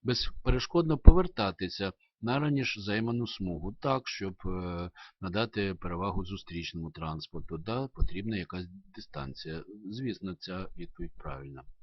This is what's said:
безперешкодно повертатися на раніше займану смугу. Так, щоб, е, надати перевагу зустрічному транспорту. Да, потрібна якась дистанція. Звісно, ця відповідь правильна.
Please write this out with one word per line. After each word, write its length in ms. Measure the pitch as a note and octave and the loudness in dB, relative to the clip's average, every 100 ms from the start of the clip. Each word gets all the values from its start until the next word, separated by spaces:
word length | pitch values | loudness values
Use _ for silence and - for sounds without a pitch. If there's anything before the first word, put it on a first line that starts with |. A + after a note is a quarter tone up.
безперешкодно 960 | A2+ B2 - - - B2 - E3+ E3 D3+ | -2 -2 -2 -4 0 0 2 0 2 12
повертатися 920 | - E3+ F3+ - G2+ F2 F#2 - G2 - _ _ | 12 12 6 0 -2 -2 -6 -4 -6 -6 _ _
на 180 | A2+ C3+ | -2 0
раніше 420 | D3+ C#3 B2+ G#2+ | 0 0 -2 -4
займану 460 | G2+ G#2 A2+ A#2+ A#2 | -4 -2 0 -2 -4
смугу. 500 | - F#2 E2 F2 G#2 | -6 -6 -6 -8 -6
Так, 220 | C#3+ C3 C3 | -2 -2 -4
щоб, 260 | - G2 F2+ F#2 | -8 -8 -6 -6
е, 440 | F#2 F2+ F2 F2 - - _ | -4 -6 -6 -8 -10 -20 _
надати 540 | F#2 F#2 A2+ A2 G2 | -6 -4 -4 -2 -4
перевагу 500 | F2+ F2+ F2 G2 F#2 | -4 -6 -4 -4 -4
зустрічному 680 | F2+ G2 - E2+ D#2+ E2+ D#2+ | -6 -10 -10 -10 -8 -8 -10
транспорту. 680 | D#2 D#2+ D#2 - E2+ - E2 | -10 -8 -8 -10 -12 -10 -10
Да, 300 | E2 A#2 C3+ | -6 -6 -6
потрібна 480 | - - F#2+ G#2 G#2+ | 0 0 2 -4 -6
якась 300 | F2 F#2 F2+ F#2 - | -6 -10 -10 -14 -20
дистанція. 680 | - - D2+ C2+ B2+ - D#2+ - G#2 G2 | -20 -14 -10 -10 -10 -12 -12 -12 -16 -12
Звісно, 440 | A2 C3 G2 F#2+ | -8 -8 -8 -10
ця 340 | F2+ - F#2 F#2+ - | -12 -10 -10 -10 -10
відповідь 360 | F2 - E2+ - | -14 -10 -12 -10
правильна. 480 | D2+ C2+ C#2 C#2 - - | -12 -12 -12 -16 -18 -20